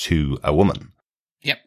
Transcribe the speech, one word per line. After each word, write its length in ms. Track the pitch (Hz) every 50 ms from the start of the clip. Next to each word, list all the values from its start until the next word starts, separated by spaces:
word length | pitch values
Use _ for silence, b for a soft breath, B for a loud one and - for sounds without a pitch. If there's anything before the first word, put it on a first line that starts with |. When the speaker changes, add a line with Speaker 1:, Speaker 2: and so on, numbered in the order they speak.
| -
Speaker 1:
to 360 | - 87 78 73 69 67 - -
a 100 | 76 76
woman. 380 | 85 101 90 62 - - - _ _ _ _ _ _ _ _ _ _
Speaker 2:
Yep. 180 | - 139 139 - _